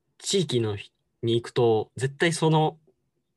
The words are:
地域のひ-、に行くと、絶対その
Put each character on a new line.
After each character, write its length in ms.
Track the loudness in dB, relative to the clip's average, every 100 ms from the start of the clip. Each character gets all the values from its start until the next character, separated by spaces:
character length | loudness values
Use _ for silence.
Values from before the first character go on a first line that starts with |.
| _ _
地 240 | -4 -2
域 200 | 0 -2
の 160 | -2 -6
ひ-、 160 | -12 _ _ _
に 120 | -2
行 120 | -2 -2
く 40 |
と、 420 | 0 2 2 0 -6
絶 180 | -6 -2
対 160 | -2
そ 180 | 0 2
の 300 | 2 2 -4 _ _ _ _ _